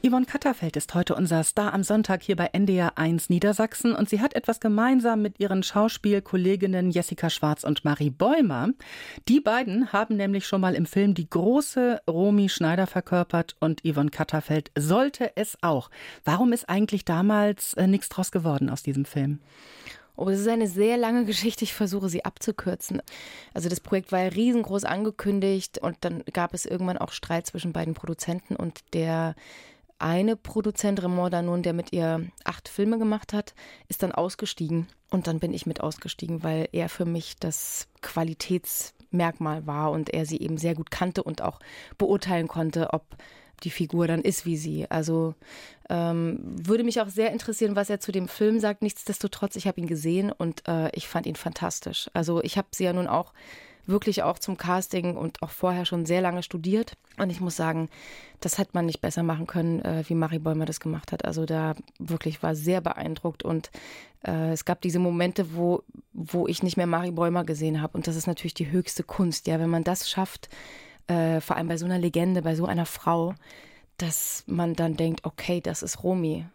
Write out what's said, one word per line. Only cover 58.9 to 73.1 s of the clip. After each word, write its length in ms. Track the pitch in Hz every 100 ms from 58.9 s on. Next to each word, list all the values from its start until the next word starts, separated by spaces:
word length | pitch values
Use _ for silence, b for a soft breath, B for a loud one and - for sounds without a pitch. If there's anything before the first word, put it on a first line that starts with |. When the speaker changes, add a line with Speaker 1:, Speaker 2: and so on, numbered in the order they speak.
| 156
Speaker 2:
besser 240 | - 160
machen 240 | 170 160 165
können, 320 | 180 165 165
äh, 240 | - 160 156
wie 80 |
Marie 240 | 165 160 165
Bäumer 280 | 160 156 156
das 120 | 156
gemacht 320 | 160 160 -
hat. 140 | -
Also 220 | - 156 160
da 280 | 160 156 156 - _
wirklich 460 | 165 165 165 151
war 100 | 170
sehr 260 | 156 156 185
beeindruckt 640 | 170 - 160 160 170 160
und, 300 | - 160 - B B B B B
äh, 280 | - 165 160
es 120 | 160
gab 180 | - 175
diese 180 | 185 170
Momente, 560 | 180 170 180 185 175 165
wo, 260 | 175 180 - - -
wo 340 | - 160 175 170
ich 160 | 170
nicht 140 | 185 170
mehr 100 | 175
Marie 240 | 170 175
Bäumer 320 | 165 170 175
gesehen 400 | 165 151 156 156
habe. 160 | 151 -
Und 80 | 165
das 80 |
ist 140 | 160 170
natürlich 260 | 165 170
die 160 | - 151
höchste 320 | 180 175 -
Kunst, 460 | - - 180 156 -
ja, 100 | 160
wenn 120 | 165
man 120 | 165
das 260 | 165 175 -
schafft, 400 | - 190 - - B B B B B -
äh, 320 | 170 165 160
vor 160 | - -
allem 100 | 170
bei 100 | 165
so 80 |
einer 140 | 175 180
Legende, 440 | 175 165 175 180
bei 120 | 160
so 120 | 160 175
einer 200 | 170 165
Frau, 480 | - -